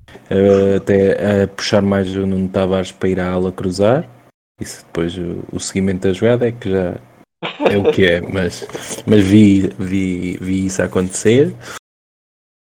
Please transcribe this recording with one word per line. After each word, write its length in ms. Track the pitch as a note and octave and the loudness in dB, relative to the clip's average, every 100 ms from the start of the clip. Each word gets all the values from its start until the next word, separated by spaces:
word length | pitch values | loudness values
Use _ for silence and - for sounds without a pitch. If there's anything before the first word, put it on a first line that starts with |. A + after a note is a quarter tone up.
| - - - | -20 -18 -4
eh, 460 | G2 G2 G2 G2 G2 | 2 4 4 4 0
até 680 | - G2 G2 - G#2 G2+ | 2 2 4 2 0 0
a 60 | G2 | 0
puxar 340 | - - G#2 | -4 -2 0
mais 320 | G2 G2 F#2+ | 2 0 0
o 100 | F#2+ | -2
Nuno 240 | F#2+ F#2+ F#2 | -2 -2 -2
Tavares 440 | G2 F#2 F#2+ F#2 | -2 0 0 -4
para 160 | - F#2+ | -4 -2
ir 100 | F#2 | -2
à 80 | F2+ | -2
ala 180 | F#2 F#2 | -2 -4
cruzar, 580 | F2+ F#2 F2+ G2+ C#3 F3 - _ _ _ - | -4 -6 0 2 2 -2 -14 _ _ _ -16
isso 240 | - - - | -16 -16 -12
depois 320 | - E2+ F2+ | -6 -6 -6
o, 220 | F2 F2+ - | -8 -10 -10
o 60 | - | -12
seguimento 460 | - G2 F#2+ F#2 G2 | -8 -4 -2 -2 -2
da 80 | |
jogada 320 | F#2 A2 B2 A#2+ | 0 0 2 -2
é 60 | |
que 180 | B2 G2 | -4 -4
já 240 | F#2+ F2+ - - _ _ _ - - G2 | -2 -2 -6 -14 _ _ _ -12 -2 0
é 80 | G2+ | 2
o 140 | F#2+ | 2
que 140 | F2+ F#2 | 2 2
é, 140 | F2 | 2
<laughs> 80 | - | -2
mas, 340 | F#2+ F2+ - - - - - | -4 -4 -6 -12 -14 -12 -8
mas 160 | - G#2+ | 2 4
vi, 420 | F#2+ G#2 G#2 G2 F#2 - | 6 6 8 6 0 -4
vi, 600 | F#2+ G2 F#2 F2+ F2+ F2+ | -6 -4 -4 -4 -6 -6
vi 260 | F#2 F#2+ F#2+ | -4 -2 -2
isso 140 | F#2+ | -2
acontecer. 720 | F2 F#2+ F#2 - A2 B2 E3 - - - - _ _ _ _ _ _ _ | -2 -2 -2 -2 2 4 2 -2 -14 -18 -20 _ _ _ _ _ _ _